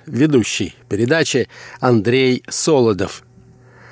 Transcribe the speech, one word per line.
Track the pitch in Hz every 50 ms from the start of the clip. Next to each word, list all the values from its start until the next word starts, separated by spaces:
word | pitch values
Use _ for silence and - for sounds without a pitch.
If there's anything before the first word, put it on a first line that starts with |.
| -
ведущий | - 131 117 147 160 147 123 98 - - - 107 - - _ _ -
передачи | 101 98 117 123 156 165 156 - - 127 107 - - - - - - -
Андрей | - 127 120 113 95 117 120 135 131 127 127 - - -
Солодов. | - - - 175 156 135 120 113 104 90 98 87 - - - _ _ - - - - _ - - - - - -